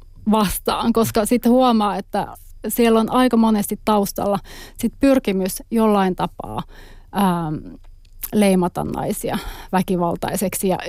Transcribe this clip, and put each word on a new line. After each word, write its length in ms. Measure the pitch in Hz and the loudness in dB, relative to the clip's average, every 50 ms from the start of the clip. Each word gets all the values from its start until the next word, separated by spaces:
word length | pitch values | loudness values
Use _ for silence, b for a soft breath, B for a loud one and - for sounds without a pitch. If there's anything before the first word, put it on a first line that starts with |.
| - - - - - 214 | -20 -20 -20 -6 -2 2
vastaan, 600 | 208 220 214 180 - - - - - - - 233 220 | 2 2 2 0 -2 -4 -4 -4 -2 -2 0 0 2
koska 340 | 226 226 214 - 226 208 | 2 0 0 0 0 0
sit 180 | 208 247 240 - | 2 0 2 2
huomaa, 520 | 233 233 254 262 254 233 214 208 208 185 | 4 4 4 4 4 4 2 2 0 -2
että 300 | 185 202 - - 208 170 117 113 - - - - - - 220 | -4 -6 -6 -6 -6 -6 -6 -10 -16 -20 -20 -16 -12 -10 -6
siellä 320 | - - 233 233 226 226 | 0 2 4 4 4 4
on 100 | 220 220 - | 2 2 2
aika 240 | 247 254 254 240 | 2 2 4 4
monesti 440 | 226 226 220 220 208 202 - 214 208 - | 4 4 4 4 2 0 -2 -6 -4 0
taustalla 540 | - 214 208 202 185 - - - 196 202 190 - B B B B B B B | 0 2 2 0 -2 -4 -4 -2 -2 -2 -4 -4 B B B B B B B
sit 140 | - 226 - - | -6 -6 -2 0
pyrkimys 640 | - 277 269 262 - - 196 190 185 190 - - - - | 2 4 4 4 2 0 -2 -2 -2 -4 -4 -8 -8 -4
jollain 460 | - 226 220 214 208 202 190 190 180 | 0 2 2 4 4 4 2 2 0
tapaa, 460 | - 170 175 - - - 196 208 - - b b b b b b b b b b | -2 -4 -6 -8 -10 -12 -10 -8 -10 -10 b b b b b b b b b b
ähm, 380 | 190 202 190 175 170 170 156 151 139 - - 82 - - - - - - - - - - - - | 0 0 2 0 0 -2 -4 -6 -8 -10 -14 -18 -20 -20 -20 -20 -20 -20 -20 -20 -16 -12 -4 0
leimata 520 | 220 202 196 190 185 175 175 - - 151 | 2 2 4 4 2 2 0 -2 -4 -6
naisia 540 | 156 - - - - 208 - - - - 208 B B B B B B B | -6 -6 -6 -4 -6 -6 -6 -6 -6 -6 -6 B B B B B B B
väkivaltaiseksi 960 | 185 185 - 190 175 175 170 170 180 - - - 196 208 185 - - - 190 | -2 0 0 -2 -2 0 -2 -2 -4 -4 -6 -4 -4 -4 -4 -4 -2 -2 -2
ja 100 | 180 - - | -2 -2 -4